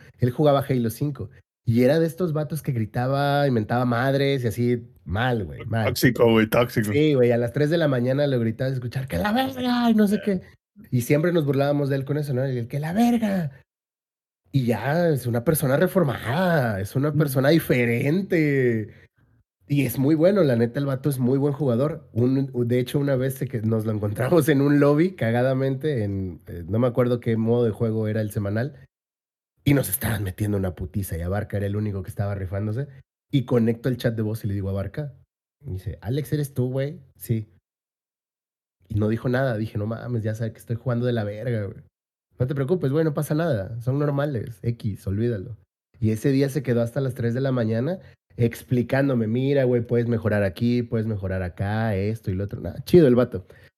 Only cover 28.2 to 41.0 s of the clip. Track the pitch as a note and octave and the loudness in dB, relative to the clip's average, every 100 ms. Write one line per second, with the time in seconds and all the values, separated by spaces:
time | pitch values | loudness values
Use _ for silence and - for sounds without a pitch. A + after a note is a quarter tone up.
28.2 | G#2 G#2 G2+ G#2+ C#3+ - - _ _ _ | -4 -4 -2 -2 -4 -8 -20 _ _ _
29.2 | _ _ _ _ - C#3 B2 - - G#2 | _ _ _ _ 2 2 2 -4 -4 -4
30.2 | G2 - G#2 G2+ F#2 - F2 G#2 F#2 E2 | -4 -4 -2 0 -2 -4 -8 -6 -6 -6
31.2 | F2 G2+ F2+ G2+ G2+ G#2 G#2+ G2 F2+ - | -4 -4 -4 -4 -4 -2 -4 -6 -8 -6
32.2 | G2+ F#2+ F#2 G2+ G#2+ A2 C#3+ - - _ | -6 -6 -6 -6 -4 -6 -8 -12 -20 _
33.2 | _ C#3 A#2 B2 A2+ A2+ C3 B2 B2 A2+ | _ -2 2 2 2 0 -2 -2 -2 -2
34.2 | G#2+ A2 G#2 G2+ G2 G2 F#2 D3+ D3 - | -4 -4 -4 -4 -4 -4 -6 -8 -10 -12
35.2 | _ _ _ _ - F#2 G2+ - G2 C#3+ | _ _ _ _ -12 -10 -10 -10 -6 -4
36.2 | C#3+ D3+ C#3 - B2+ C3 C#3 F3+ - - | -2 -2 -2 -2 -2 -2 -4 -8 -18 -10
37.2 | - A2+ G#2+ _ _ _ _ _ _ _ | -4 -4 -4 _ _ _ _ _ _ _
38.2 | _ _ _ _ _ _ - G#2 G#2+ A2+ | _ _ _ _ _ _ -6 -2 0 0
39.2 | C3 B2 C3+ G#2+ G#2+ G#2 G#2+ A2+ A#2+ A#2+ | 0 0 0 -2 -4 -6 -6 -6 -6 -4
40.2 | G#2+ A2 A2+ - - A2+ B2+ A#2 | -2 -4 -6 -8 -8 -6 -2 -2